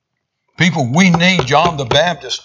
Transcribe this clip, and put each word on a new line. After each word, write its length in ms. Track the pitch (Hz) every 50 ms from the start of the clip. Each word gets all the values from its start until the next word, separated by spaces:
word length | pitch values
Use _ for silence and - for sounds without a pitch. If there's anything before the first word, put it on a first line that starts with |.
| _ _ _ _ _ _ _ _ _ _ _ -
People, 340 | 160 185 - 170 135 117 123
we 180 | 165 190 185
need 340 | 170 165 170 180 190 175 143
John 320 | 120 143 147 165 175 165 147
the 80 | 135
Baptist 560 | 117 - 143 160 180 170 - - - - -